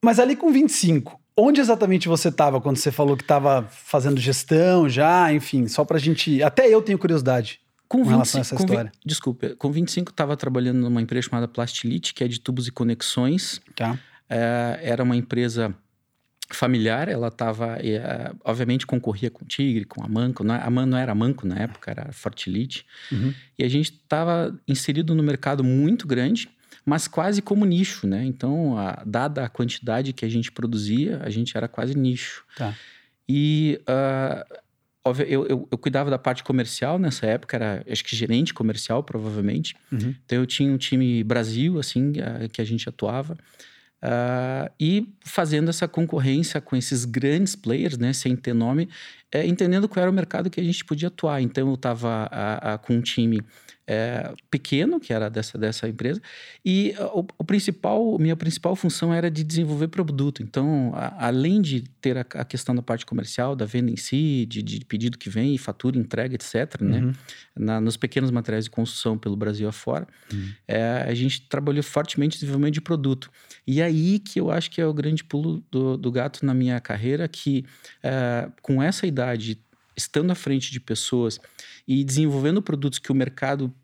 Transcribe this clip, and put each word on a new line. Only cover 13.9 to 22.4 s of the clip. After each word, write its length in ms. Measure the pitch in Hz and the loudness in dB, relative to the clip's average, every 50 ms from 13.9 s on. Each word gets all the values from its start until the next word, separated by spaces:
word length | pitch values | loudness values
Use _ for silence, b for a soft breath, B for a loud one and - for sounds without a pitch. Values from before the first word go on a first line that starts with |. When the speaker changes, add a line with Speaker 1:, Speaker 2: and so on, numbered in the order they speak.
| 120 127 b b b b b _ | -2 -4 b b b b b _
Speaker 2:
É, 500 | 113 117 117 117 120 120 120 120 117 - | -2 0 0 0 0 0 -2 -2 -4 -4
era 200 | - - 117 117 | -2 -4 -2 0
uma 140 | 127 123 123 | 2 2 2
empresa 580 | 123 120 - - 117 120 120 110 117 113 107 95 - _ _ _ _ _ _ _ _ _ _ _ _ - _ | 0 0 -2 -2 0 0 0 0 -2 -2 -2 -4 -8 _ _ _ _ _ _ _ _ _ _ _ _ -16 _
familiar, 580 | - - - 123 127 117 110 110 113 131 156 196 | -4 0 2 2 2 4 2 2 2 0 -2 -2
ela 220 | 202 117 117 117 | -2 -2 -2 -4
tava, 480 | 117 - 123 113 110 110 117 117 113 - | -4 -2 -2 -2 -2 -2 -4 -4 -4 -4
é, 520 | - 113 107 107 117 - - - 120 - - - _ | -2 -2 -2 -2 -2 -4 -6 -6 -6 -8 -10 -6 _
obviamente 420 | - 113 117 123 117 123 131 - | -4 -2 0 0 0 0 0 0
concorria 440 | - - 123 123 120 104 98 123 117 | 0 -2 -2 0 -2 -4 -2 -4 -6
com 120 | - - | -6 -8
o 60 | - - | -12 -10
Tigre, 380 | - - 139 139 120 113 101 | -4 -2 0 0 0 0 -2
com 180 | - - - 104 | -4 -10 -10 -6
a 40 | 107 | -2
Manco, 360 | 107 110 120 123 127 - 98 | 0 0 0 0 -2 0 0
não, 100 | 107 117 | 0 0
a 140 | 120 - 120 | 0 0 0
Man-, 160 | 123 127 131 | 0 2 2
não 140 | 131 127 127 | 2 2 0
era 160 | 127 127 104 | 0 0 0
Manco 320 | 104 113 127 139 131 - | 2 2 2 0 0 -2
na 100 | 95 87 | -4 -2
época, 340 | 98 107 120 - - - - | -2 -4 -4 -6 -10 -10 -10
era 220 | - - - - | -8 -8 -10 -12
Fortilite. 720 | - - - - - - | -14 -8 -8 -8 -8 -6